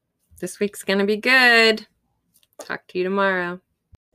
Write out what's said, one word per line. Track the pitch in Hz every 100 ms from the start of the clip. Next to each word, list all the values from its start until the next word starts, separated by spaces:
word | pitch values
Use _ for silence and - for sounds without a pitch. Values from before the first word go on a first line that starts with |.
| _ _ _ _
This | 180 -
week's | 202 -
gonna | - 196
be | 202 214
good. | 247 262 247 233 226 220 - _ _ _ _ _ _ -
Talk | - - _
to | 180
you |
tomorrow. | 185 196 196 185 175 185 _ _ _ _ _